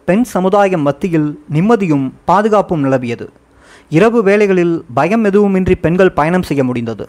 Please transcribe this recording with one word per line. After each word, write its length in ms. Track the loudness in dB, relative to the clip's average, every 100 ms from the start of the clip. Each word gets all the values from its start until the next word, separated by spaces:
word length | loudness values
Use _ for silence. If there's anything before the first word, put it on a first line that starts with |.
பெண் 200 | -2 0
சமுதாயம் 580 | 0 -2 0 2 2 0
மத்தியில் 460 | -2 -2 -2 -2 -2 -6 -6
நிம்மதியும் 540 | -2 0 2 0 0 -2 -6
பாதுகாப்பும் 580 | 0 0 2 0 0 -2
நிலவியது. 440 | 0 -2 -2 -8 -12 _ _ _ -20 -20 _
இரவு 300 | 2 2 2
வேளைகளில் 520 | 2 2 2 2 0 -2 -4
பயம் 300 | -4 0 0
எதுவுமின்றி 500 | 2 2 2 0 0
பெண்கள் 420 | 0 0 2 2 0
பயணம் 280 | 0 -2 -2
செய்ய 140 | -2
முடிந்தது. 400 | -2 -4 -6 -10